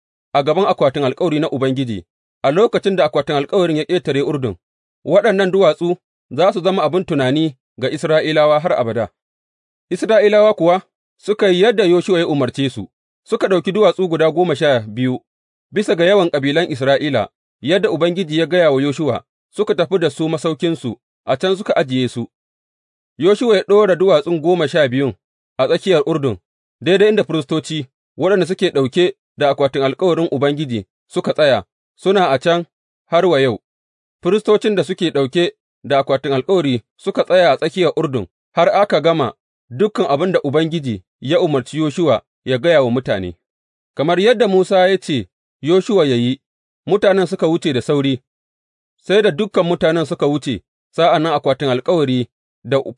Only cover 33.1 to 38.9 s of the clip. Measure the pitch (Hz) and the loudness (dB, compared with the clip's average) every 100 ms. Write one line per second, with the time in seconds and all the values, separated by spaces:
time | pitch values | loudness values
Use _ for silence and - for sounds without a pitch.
33.1 | 165 180 147 135 104 _ _ _ _ _ | 0 2 2 0 -2 _ _ _ _ _
34.1 | _ 170 208 214 208 226 196 143 180 170 | _ -2 0 2 2 2 -2 -2 -2 -2
35.1 | 143 135 175 175 - _ _ 113 139 139 | -2 -2 0 -2 -4 _ _ -2 0 0
36.1 | 135 151 135 - 185 143 123 - _ - | -2 -2 -2 0 0 0 -2 -6 _ -6
37.1 | 190 - 180 170 131 165 - 165 - 160 | -4 0 2 4 2 -2 -2 -2 0 -2
38.1 | 127 92 _ _ - 175 180 202 | -4 -8 _ _ 0 2 2 2